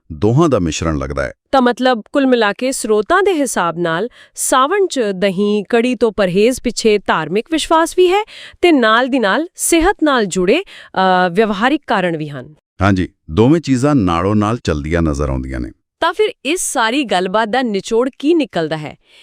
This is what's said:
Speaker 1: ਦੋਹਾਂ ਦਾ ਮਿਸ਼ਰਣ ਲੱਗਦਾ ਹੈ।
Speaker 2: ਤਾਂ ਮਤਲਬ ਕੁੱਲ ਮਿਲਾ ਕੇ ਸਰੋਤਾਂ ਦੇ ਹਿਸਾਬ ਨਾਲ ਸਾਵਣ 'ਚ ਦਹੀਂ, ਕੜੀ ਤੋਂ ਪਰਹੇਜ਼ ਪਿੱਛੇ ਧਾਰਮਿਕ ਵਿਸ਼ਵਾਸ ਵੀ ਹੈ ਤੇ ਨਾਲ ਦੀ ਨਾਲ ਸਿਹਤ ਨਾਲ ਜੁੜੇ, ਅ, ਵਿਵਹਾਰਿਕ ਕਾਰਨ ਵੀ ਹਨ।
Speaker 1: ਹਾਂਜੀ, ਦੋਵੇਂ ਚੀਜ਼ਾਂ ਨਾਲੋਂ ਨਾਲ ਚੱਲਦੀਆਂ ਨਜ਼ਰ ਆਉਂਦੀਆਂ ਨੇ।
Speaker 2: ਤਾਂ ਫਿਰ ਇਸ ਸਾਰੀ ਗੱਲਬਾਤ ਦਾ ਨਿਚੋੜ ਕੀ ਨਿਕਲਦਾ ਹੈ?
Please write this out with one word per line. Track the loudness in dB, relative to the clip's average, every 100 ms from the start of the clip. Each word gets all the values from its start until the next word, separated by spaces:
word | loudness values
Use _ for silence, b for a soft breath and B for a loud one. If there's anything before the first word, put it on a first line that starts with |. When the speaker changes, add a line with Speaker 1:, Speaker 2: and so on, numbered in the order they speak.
| _
Speaker 1:
ਦੋਹਾਂ | -2 0 4 4
ਦਾ | 2
ਮਿਸ਼ਰਣ | 0 -2 -4 -4
ਲੱਗਦਾ | -4 -6
ਹੈ। | -8 -10 _
Speaker 2:
ਤਾਂ | 0
ਮਤਲਬ | 2 0 0 -2 -2
ਕੁੱਲ | -2 2
ਮਿਲਾ | 2 0
ਕੇ | -2 -4
ਸਰੋਤਾਂ | -4 -2 -2 2 0
ਦੇ | 2
ਹਿਸਾਬ | 0 -2 -2 -4 -2
ਨਾਲ | -2 -2 -4 B B -10
ਸਾਵਣ | 0 2 2 2 0
'ਚ | 0
ਦਹੀਂ, | -2 -2 -2 0 0 0 0
ਕੜੀ | 0 0 0
ਤੋਂ | -2
ਪਰਹੇਜ਼ | 0 0 2 2 0
ਪਿੱਛੇ | -4 -2 0 0
ਧਾਰਮਿਕ | 0 -2 -2 -4 -2
ਵਿਸ਼ਵਾਸ | -4 0 2 2 2
ਵੀ | 2
ਹੈ | 2 -2 B B 0
ਤੇ | 2
ਨਾਲ | 4 4 2 2
ਦੀ | 0
ਨਾਲ | 2 0 -2 -6
ਸਿਹਤ | 0 2 2 0
ਨਾਲ | 0 2 0
ਜੁੜੇ, | 0 0 0
ਅ, | -2 -14 -8 0 2 2 2
ਵਿਵਹਾਰਿਕ | 0 0 0 0 -2 -2
ਕਾਰਨ | -2 -2 -4
ਵੀ | -6
ਹਨ। | -10 -16 -20 _ -2
Speaker 1:
ਹਾਂਜੀ, | 0 2 0 -8 -4
ਦੋਵੇਂ | 2 4 4
ਚੀਜ਼ਾਂ | 2 0 2 2
ਨਾਲੋਂ | 2 0 0 2
ਨਾਲ | 0 -2
ਚੱਲਦੀਆਂ | -2 -2 -2 0
ਨਜ਼ਰ | 0 0 -2
ਆਉਂਦੀਆਂ | -4 -6 -8
ਨੇ। | -8 -12 _ _
Speaker 2:
ਤਾਂ | -4
ਫਿਰ | 0 -2 -2 -6
ਇਸ | -4 -4
ਸਾਰੀ | -2 -2 -2
ਗੱਲਬਾਤ | -2 -2 0 -2 0
ਦਾ | -2
ਨਿਚੋੜ | -2 -4 -2 0 -2 -2
ਕੀ | 0
ਨਿਕਲਦਾ | 2 0 -2 -4 -4
ਹੈ? | -8 -14 b b